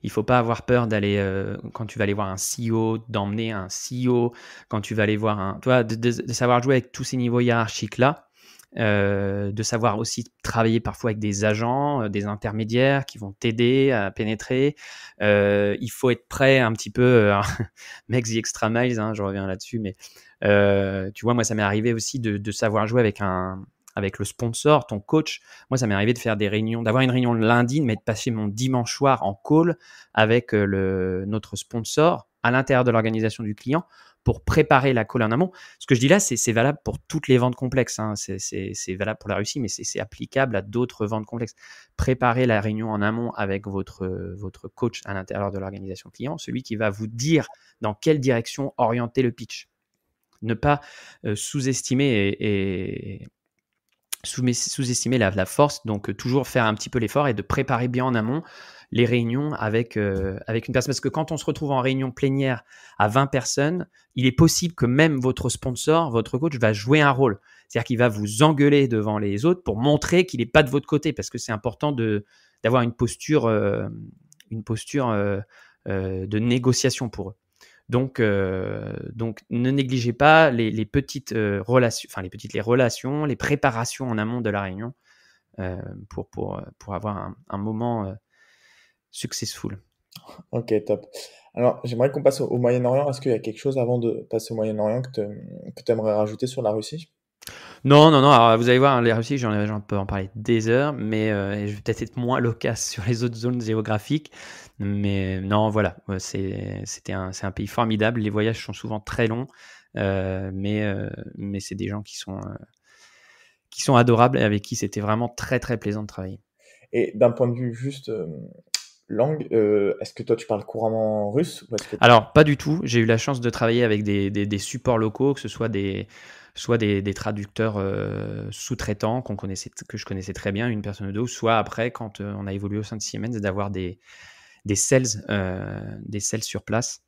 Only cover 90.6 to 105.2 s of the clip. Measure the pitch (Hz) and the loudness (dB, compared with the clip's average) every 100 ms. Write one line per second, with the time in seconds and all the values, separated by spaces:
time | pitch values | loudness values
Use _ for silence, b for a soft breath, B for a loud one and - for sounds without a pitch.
90.6 | 117 113 208 208 - B B B B - | 0 -2 0 -4 -4 B B B B 0
91.6 | 123 - 120 117 135 139 135 - 139 123 | 0 0 -6 0 0 4 2 2 -2 0
92.6 | 123 123 123 131 143 127 135 113 - 107 | 2 2 2 0 0 -2 -2 -2 -2 -6
93.6 | 139 135 120 123 117 110 113 113 - 113 | -4 0 0 0 0 -2 -4 -6 -4 -4
94.6 | 110 107 107 117 131 117 104 104 - - | -4 0 0 0 -4 -6 -6 -8 -16 -16
95.6 | - - - 113 110 104 107 107 127 127 | -16 -10 -2 0 2 2 0 -2 -6 -2
96.6 | 113 110 107 156 165 _ _ _ - B | -2 -2 -4 -12 -14 _ _ _ -20 B
97.6 | B B 131 143 156 147 135 131 117 113 | B B 8 10 12 10 10 10 10 8
98.6 | 120 123 139 127 117 113 113 143 117 104 | 6 6 6 6 4 2 0 -2 0 0
99.6 | 104 107 101 104 98 101 98 - 110 117 | 0 -2 -4 -4 -2 -4 -6 -8 0 2
100.6 | 110 123 143 139 107 110 107 104 98 104 | 4 2 2 -2 -4 0 0 0 -2 -4
101.6 | 104 104 - 113 113 - 120 131 120 113 | -4 -6 -4 -4 -4 -4 -2 0 0 -2
102.6 | 131 113 - - 98 117 120 113 120 123 | -4 -4 -6 -6 -2 0 -2 -2 -4 -4
103.6 | 110 110 110 107 - 151 151 B B B | -2 -2 0 -4 -2 -4 -4 B B B
104.6 | B _ 101 101 101 98 | B _ -4 -2 0 0